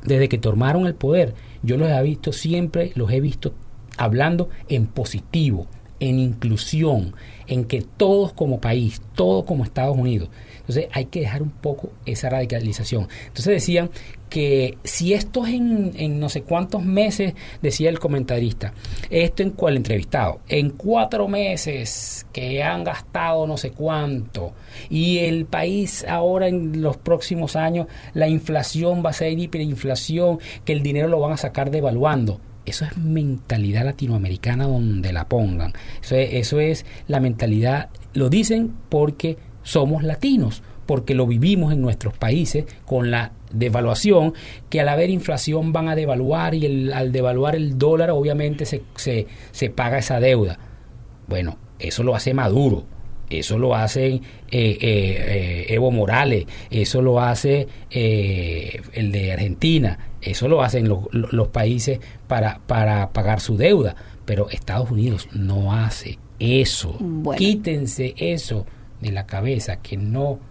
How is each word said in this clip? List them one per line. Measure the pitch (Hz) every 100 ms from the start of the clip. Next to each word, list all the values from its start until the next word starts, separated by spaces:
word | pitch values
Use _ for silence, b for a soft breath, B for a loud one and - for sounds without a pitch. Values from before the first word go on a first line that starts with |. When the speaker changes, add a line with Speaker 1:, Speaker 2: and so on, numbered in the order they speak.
Speaker 1:
desde | 127 135 135
que | 117
tomaron | 113 104 123 165 180
el | -
poder, | 135 170 120 110 B B
yo | 117 127
los | 160
he | 139
visto | 143 147 -
siempre, | - 160 170 170 170 175 123
los | 107
he | 131
visto | 139 - - - - - - -
hablando | 117 113 151 170 175 B B
en | 135 107
positivo, | - 92 101 - 165 147 95 85 - - -
en | 135 131
inclusión, | 127 117 120 107 - 151 160 123 90 - B B B
en | 127 117
que | 127
todos | - - 196 196 190
como | - 147 120
país, | 117 120 113 - -
todos | - 180 190
como | - 151
Estados | 110 - 135 131
Unidos. | 127 110 87 B B B
Entonces | - 120 -
hay | - 127
que | 175
dejar | 123 139
un | 151
poco | - 151 143 - - -
esa | 113 131
radicalización. | 131 120 120 113 101 110 117 95 B B
Entonces | - 143
decían | 196 - 170 175 B B B -
que | 160 143 139 127 -
si | - - 170
esto | 208 214 254 233
es |
en, | 247 240 220 185 -
en | 156 147
no | 147
sé | -
cuántos | - 170 185 214
meses, | 180 190 214 202 196 - B B
decía | 147 - 156
el | 160
comentarista, | 160 139 127 120 117 110 101 B B B B
esto | 170 170 -
en | 196
cual | - 170 135
entrevistado, | 117 107 90 143 98 - -
en | 147 143
cuatro | - 196 233 220 220 196
meses | 202 196 175 156 135 113 - - - -
que | - 127 135
han | 147 175
gastado | 170 156 - - 165 160 156
no | 151
sé | 135
cuánto, | - 156 156 147 135 110 - 85 - B B B
y | 156 175 175
el | 170 165 160
país | 165 170 202 190 - -
ahora | 170 175 185 185
en | 180 160 156
los | 156 -
próximos | - 165 - 170 156 160
años, | 160 170 165 B B 156
la | 156
inflación | 160 - 156 123 156 170 180 165
va |
a |
ser | 147 160 160
hiperinflación, | 170 160 151 135 135 127 - 160 175 165 B B -
que |
el | 151
dinero | 143 143 156
lo | 165
van | 147
a | 156
sacar | - 139 139
devaluando. | 151 139 117 147 139 110 95 - -
Eso | - - 156
es | 175
mentalidad | 160 160 143 127 - 117 101 104 131
latinoamericana | 135 127 110 92 92 117 123 139
donde | 123 113 101 92
la | 87 78
pongan. | 120 104 87 78 - B B
Eso | - 131
es, | 131 127
eso | 113 147
es | 156 156 - B B
la | 139
mentalidad, | 127 113 113 107 120 139 - - -
lo | 139 131
dicen | 185 220 226 226 - -
porque | 151 151 147 165 160 b b
somos | - 165 139 156
latinos, | 156 156 277 262 113 - b b -
porque | 139 117 131
lo | 123
vivimos | 117 160 196 151
en | 151
nuestros | 127 110 107 -
países | 113 147 165 143 147 B -
con | 131 120
la | 117 113 - -
devaluación, | 110 120 117 120 113 208 185 160 160 B B -
que | 160
al | 143
haber | 147 175
inflación | 185 - 143 - 156 160
van | 160 160
a | 156
devaluar | 147 123 131 160 165
y | 160 147
el, | 135 131
al | 131 131
devaluar | 131 123 123 143 160
el | 151 131
dólar | 147 160 165
obviamente | 151 143 147 147 147 151
se, | 135 - -
se, | 139 117 107 B B
se | - 123
paga | 113 120 135
esa | - 123
deuda. | 127 123 98 82 b b b - - - -
Bueno, | 92 85 - - -
eso | 82 -
lo | 120 123
hace | -
Maduro, | 135 117 113 139 87 - - - - -
eso | 80 73 107
lo | 127 117
hacen, | 110 131 131 127 B B B
eh, | 123 113 104
eh, |
eh, | 117 107 95 95 98 101 90 87 90
Evo | 113 127
Morales, | 120 98 120 143 110 - B B
eso | 113 101 131
lo | 131 120
hace, | 120 117 143 143 127 B B
eh, | 127 113 107 98 92 85 82 - - -
el | - 107
de | 101 95
Argentina, | 92 101 87 160 165 110 87 - -
eso | - 92 127
lo | 160
hacen | 123 127 110
lo, | 95 101
lo, | 120 113
los | 117 104
países | - 110 123 113 135 B B -
para, | 123 107 - -
para | 117 107 104 98
pagar | - 101 107
su | - 107
deuda, | 151 202 107 - B B -
pero | 101 104
Estados | - - 98 120
Unidos | 110 120 104 -
no | 101 95 98 98
hace | 107 113 - - - - -
eso. | 117 131 127 - 82 92
Speaker 2:
Bueno. | 185 160 156 -
Speaker 1:
Quítense | 196 214 175 151 127 120 127 -
eso | 165 170 - 113 - b b -
de | 107
la | 95 98
cabeza, | 98 113 127 - 98
que | - 98
no | 104 123 143 123 -